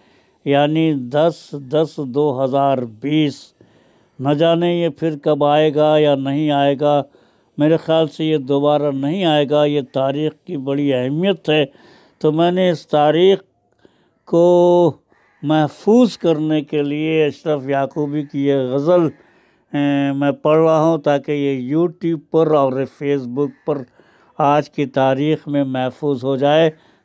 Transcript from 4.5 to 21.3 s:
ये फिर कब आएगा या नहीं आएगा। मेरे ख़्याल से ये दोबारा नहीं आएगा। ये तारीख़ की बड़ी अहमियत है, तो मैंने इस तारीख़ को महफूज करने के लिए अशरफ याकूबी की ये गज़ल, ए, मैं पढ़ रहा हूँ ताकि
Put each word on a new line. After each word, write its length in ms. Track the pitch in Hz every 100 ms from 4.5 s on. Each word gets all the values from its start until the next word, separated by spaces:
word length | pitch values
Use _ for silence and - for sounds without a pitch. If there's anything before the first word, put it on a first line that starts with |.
| 170 175 175
ये 80 | 170
फिर 300 | - 160 151 156
कब 180 | 147
आएगा 540 | 147 147 156 147 151 151
या 180 | 151 139
नहीं 340 | 135 143 156
आएगा। 520 | 143 143 139 147 147 135 _ _ _ _ -
मेरे 200 | 151 160
ख़्याल 300 | - 160 160
से 180 | - 160
ये 120 | 156
दोबारा 540 | 131 143 143 147 147
नहीं 320 | 139 143 185 175
आएगा। 380 | 151 143 147 151
ये 160 | 147 127
तारीख़ 400 | 135 135 139 151 147 -
की 100 | 160
बड़ी 320 | 135 139 143
अहमियत 580 | 127 127 147 190 196 -
है, 160 | 156 139 - - - _ _
तो 100 | 156
मैंने 380 | 151 170 180 185
इस 140 | 160 -
तारीख़ 540 | 151 147 156 185 196 - _ _ _ _ _ _ _ -
को 720 | 170 175 175 175 175 170 - _ _ _ _
महफूज 720 | 143 156 147 - - 233 240 -
करने 460 | 175 156 156 156
के 200 | 147 151
लिए 420 | 143 147 156 160 151
अशरफ 420 | 139 165 147 131
याकूबी 540 | 139 139 143 147 147
की 220 | 143 143 139
ये 120 | 139 127
गज़ल, 440 | 135 147 180 160 - _ _ _ _ _
ए, 380 | 143 143 139 139
मैं 200 | 139 143
पढ़ 240 | 139 151 156
रहा 200 | 160 160
हूँ 220 | 160 165
ताकि 320 | 151 143 143